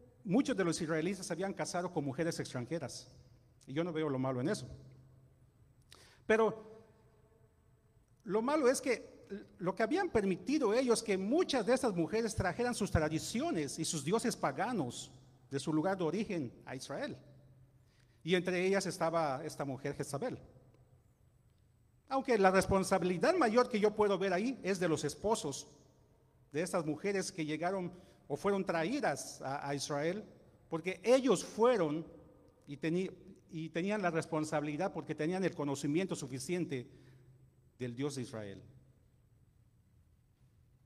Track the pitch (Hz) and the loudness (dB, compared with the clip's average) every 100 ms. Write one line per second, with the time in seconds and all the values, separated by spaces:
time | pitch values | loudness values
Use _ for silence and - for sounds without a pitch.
0 | - - 202 208 277 196 175 156 156 160 | -20 -12 2 2 4 2 2 2 0 0
1 | 175 190 - 165 190 196 151 175 180 170 | 0 -2 -4 -4 -4 -4 -4 -2 -2 -2
2 | 139 127 170 165 - 127 120 165 127 - | -2 -2 -2 -2 -6 -6 -4 -6 -6 -10
3 | - - - - _ _ - 139 175 156 | -16 -20 -20 -20 _ _ -8 -4 -2 0
4 | 156 131 131 127 151 208 - - - - | 0 0 0 0 0 -2 -6 -14 -18 -20
5 | - - - _ _ _ - _ - - | -20 -20 -20 _ _ _ -20 _ -20 -20
6 | - - - 220 220 - - - - - | -20 -8 2 4 4 2 -10 -20 -20 -20
7 | - _ _ _ _ _ _ _ _ _ | -20 _ _ _ _ _ _ _ _ _
8 | _ _ 214 208 240 311 247 269 285 214 | _ _ -2 0 2 4 4 4 2 -2
9 | - - - 208 - - 165 185 220 330 | -4 -20 -14 -14 -14 -6 -4 0 0 0
10 | 392 226 196 175 - 302 226 226 262 220 | 0 0 0 0 0 0 2 2 4 2
11 | - 185 196 311 359 262 196 247 247 175 | 2 0 2 2 2 2 2 2 2 0
12 | 156 220 226 - 185 151 247 240 202 170 | 0 0 -2 0 -2 0 -2 0 2 4
13 | 156 156 - 226 330 214 139 - 156 160 | 4 0 -2 -2 0 0 -2 -2 -4 -2
14 | 131 220 233 - 160 135 208 233 123 - | 0 0 0 0 -2 -2 -2 -2 -4 -6
15 | - - - - - 135 165 156 180 190 | -12 -18 -20 -20 -8 -6 -2 0 0 0
16 | 160 185 214 175 120 - - 131 - 165 | 0 -2 -2 -4 -6 -8 -12 -12 -8 -6
17 | 269 - - - - - - - _ _ | -6 -10 -16 -20 -20 -20 -20 -20 _ _
18 | _ _ 160 180 185 180 185 196 185 - | _ _ 0 0 2 0 2 2 0 -2
19 | 165 165 151 131 156 - 139 127 143 143 | 0 2 0 -2 -6 -6 -6 -4 -6 -6
20 | 135 143 240 - - - - - - _ | -6 -4 -4 -6 -12 -20 -20 -20 -20 _
21 | _ _ _ _ _ _ _ _ _ _ | _ _ _ _ _ _ _ _ _ _
22 | - 269 262 226 190 190 - 196 185 185 | -4 -2 2 6 8 8 6 4 4 2
23 | 180 180 240 359 240 226 247 220 208 208 | 2 2 4 4 4 4 4 4 2 4
24 | 208 190 196 180 233 240 175 190 180 151 | 2 2 2 0 0 -2 -2 0 2 0
25 | 147 - 202 220 156 - - - - _ | -2 -2 -2 0 -2 -8 -12 -18 -20 _
26 | _ _ _ _ _ 143 180 190 156 151 | _ _ _ _ _ -4 -2 -2 -2 -2
27 | 196 196 - - 156 156 175 196 175 - | -2 -2 -2 -4 -4 -2 -2 -2 -4 -8
28 | - - - 143 202 196 196 233 165 285 | -20 -18 -8 -4 0 0 0 0 0 0
29 | 196 139 - - 135 143 143 143 - 143 | 0 -2 -6 -10 -6 -6 -4 -4 -2 -2
30 | 160 202 208 - - - - 160 170 185 | -2 -4 -8 -18 -20 -20 -8 -6 -4 -2
31 | 214 269 254 190 - - 233 233 156 156 | 4 4 6 2 0 2 4 6 2 0
32 | 165 - - - - _ - 143 160 175 | -6 -14 -20 -20 -20 _ -16 -4 0 0
33 | 190 - - - - 160 160 165 196 214 | -2 -6 -18 -20 -14 -10 -6 -2 0 0
34 | 180 165 143 160 151 151 151 147 196 170 | 0 0 0 -2 0 0 -2 -2 -4 -4
35 | 139 151 156 185 175 170 143 135 147 151 | -6 -2 0 2 0 0 -2 -2 0 0
36 | 185 180 131 131 156 180 160 131 117 - | 0 -4 -6 -8 -4 -4 -2 -6 -8 -16
37 | - - - - - _ _ - 123 120 | -20 -20 -20 -20 -20 _ _ -8 -8 -4
38 | 143 131 110 110 104 95 - - - - | -4 -4 -6 -8 -10 -12 -16 -20 -20 -20
39 | _ _ _ _ _ _ _ _ _ _ | _ _ _ _ _ _ _ _ _ _
40 | _ _ _ _ _ _ _ _ | _ _ _ _ _ _ _ _